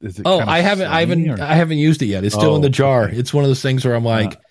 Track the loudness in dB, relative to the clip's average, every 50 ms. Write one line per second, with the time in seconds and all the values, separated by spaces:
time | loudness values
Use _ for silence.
0 | -14 -14 -10 -6 -2 0 0 0 0 0 0 0 0 0 0 -2 -2 -2 -2 -2
1 | 0 0 0 0 0 -2 -2 -4 -2 0 2 2 2 2 0 0 2 2 2 2
2 | 0 -2 -2 -2 -2 -2 0 0 2 2 2 2 2 2 2 2 2 2 2 2
3 | 0 0 -2 -4 -4 -2 0 0 2 2 0 0 -2 -2 -2 0 0 -2 -2 0
4 | 0 0 0 0 0 -2 -6 -10 _ _